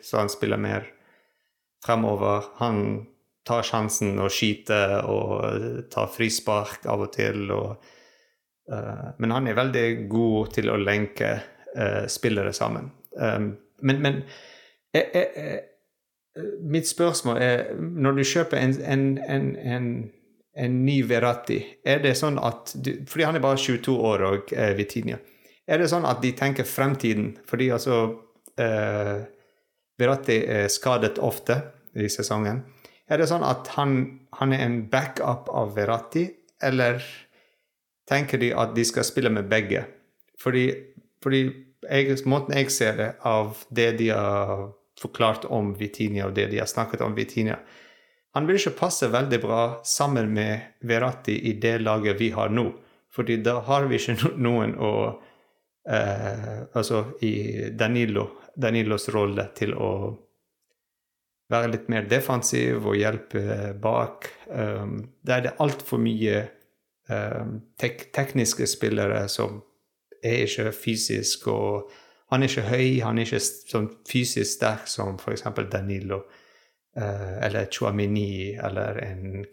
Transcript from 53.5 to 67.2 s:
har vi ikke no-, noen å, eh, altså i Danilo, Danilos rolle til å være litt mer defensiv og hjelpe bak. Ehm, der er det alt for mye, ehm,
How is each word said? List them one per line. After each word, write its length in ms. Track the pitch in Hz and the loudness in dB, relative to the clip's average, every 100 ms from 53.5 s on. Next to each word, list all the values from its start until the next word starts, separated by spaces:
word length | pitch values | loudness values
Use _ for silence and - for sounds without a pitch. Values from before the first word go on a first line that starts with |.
| 120 | 0
har 260 | 110 139 135 | 2 2 2
vi 80 | 117 | 0
ikke 200 | - 110 | 0 0
no-, 180 | - - | 0 2
noen 380 | 120 120 110 - | 2 2 2 0
å, 160 | 107 107 110 110 - _ _ _ _ _ - | 0 2 0 -4 -14 _ _ _ _ _ -2
eh, 800 | 110 104 98 101 107 107 107 127 | 0 0 -2 -4 -6 -8 -10 -4
altså 300 | 120 104 113 110 - | -2 0 0 -2 -2
i 480 | 107 107 107 107 110 110 | -2 -2 -4 -4 -6 0
Danilo, 540 | 113 120 113 104 107 - - - | 0 2 2 0 -2 -6 -16 -2
Danilos 540 | 117 113 110 104 - | 0 2 2 0 0
rolle 400 | 107 101 101 98 - | 2 2 0 -4 -4
til 180 | 104 - | -4 0
å 160 | 101 98 101 113 _ _ _ _ _ _ _ _ _ _ _ _ - | -2 -2 -4 -8 _ _ _ _ _ _ _ _ _ _ _ _ -2
være 240 | 117 117 | 0 0
litt 160 | 117 - | -2 -2
mer 180 | 113 101 | -2 2
defensiv 800 | 120 131 127 - 123 123 120 107 | 2 4 0 0 2 2 0 0
og 80 | 104 | 2
hjelpe 760 | 107 110 - 104 101 107 101 101 | 2 0 -4 -4 -2 -2 -4 -4
bak. 480 | 110 117 117 - - - 220 | 0 0 0 -6 -16 -18 -10
Ehm, 600 | 117 107 104 101 104 110 _ | -6 -4 -4 -6 -8 -10 _
der 160 | - 127 | -2 0
er 40 | |
det 100 | 123 - | 0 0
alt 240 | 143 135 - | 0 0 -4
for 160 | 117 | 0
mye, 380 | 113 110 110 104 110 - _ _ _ _ - | 0 2 2 2 -2 -10 _ _ _ _ -8
ehm, 500 | 107 | -6